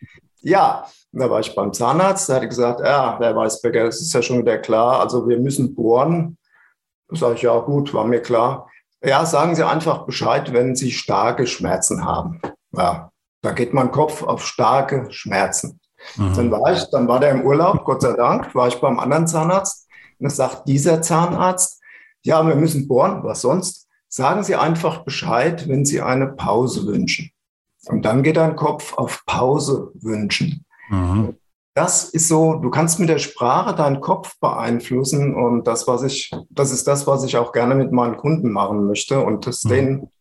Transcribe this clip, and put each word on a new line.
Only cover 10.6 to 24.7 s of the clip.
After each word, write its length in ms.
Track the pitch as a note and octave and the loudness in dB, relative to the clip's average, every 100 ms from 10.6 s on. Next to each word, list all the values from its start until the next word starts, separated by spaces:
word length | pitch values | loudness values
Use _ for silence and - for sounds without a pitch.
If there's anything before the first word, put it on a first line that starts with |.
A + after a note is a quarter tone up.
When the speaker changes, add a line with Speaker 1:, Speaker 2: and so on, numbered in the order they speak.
| C3 | 0
Speaker 1:
Sie 180 | B2 B2+ | 0 -4
starke 540 | - - G2 A2+ B2 B2 | -4 -2 0 0 0 -2
Schmerzen 600 | - F2+ F#2 - - - | -2 -4 -2 -2 -2 -2
haben.“ 340 | E2 E2 - - - _ | -4 -6 -8 -12 -14 _
Ja, 360 | F2 F2+ E2+ - _ _ _ | -2 -2 -2 -10 _ _ _
da 100 | G#2+ | -4
geht 220 | B2+ A#2+ | -2 0
mein 160 | C#3+ B2 | 0 0
Kopf 320 | C3+ D#3 - | 0 0 -2
auf 240 | - A#2 - | -6 -6 -6
starke 640 | - A#2 C3+ C3+ C#3 A2 | 0 2 2 0 -4 -6
Schmerzen. 680 | - - G2 G2 - - - _ _ - - | -12 -4 0 0 -2 -6 -12 _ _ -12 -4
Speaker 2:
Mhm. 180 | G2 | 0
Speaker 1:
Dann 160 | F#2 A#2+ | 0 0
war 220 | A2 C3+ | 0 2
ich, 100 | B2 - | 0 0
dann 160 | C3+ A#2+ | 0 2
war 140 | B2+ | 4
der 100 | C#3+ | 4
im 140 | C3 | 2
Urlaub, 400 | C3 D3 F3+ F#3 | 2 4 4 2
Gott 180 | - C3 | 0 0
sei 120 | C3 | 0
Dank, 380 | A#2 B2 F#3+ - B2+ | 2 2 0 -2 0
war 100 | B2 | 0
ich 140 | B2 | 0
beim 180 | C#3 A#2+ | 0 0
anderen 300 | B2+ D#3 E3 | 0 0 0
Zahnarzt. 580 | E3 E3 F#3+ F#3+ - _ - - - | 0 0 0 -2 -8 _ -20 -20 -8
Und 60 | |
da 60 | C#3 | -4
sagt 360 | - B2+ - - | -2 -2 -4 -2
dieser 340 | C#3 E3+ D#3+ | 2 2 2
Zahnarzt, 800 | D#3+ D#3+ F3 - F#3 F#3 - - - - - _ | 2 2 2 0 0 0 -4 -6 -20 -20 -20 _
„Ja, 200 | B2+ D#3+ | 0 2
wir 120 | D#3+ C#3+ | 4 4
müssen 320 | D3 C#3 C3+ | 2 0 0
bohren, 340 | B2+ G3+ - | 2 2 0
was 200 | A2 G#2 | -6 -2
sonst? 440 | B2 F3+ - - _ _ _ | 0 0 -2 -10 _ _ _
Sagen 340 | - C3+ G3+ | -2 0 0
Sie 140 | F#3+ - | 0 0
einfach 480 | D#3 | 0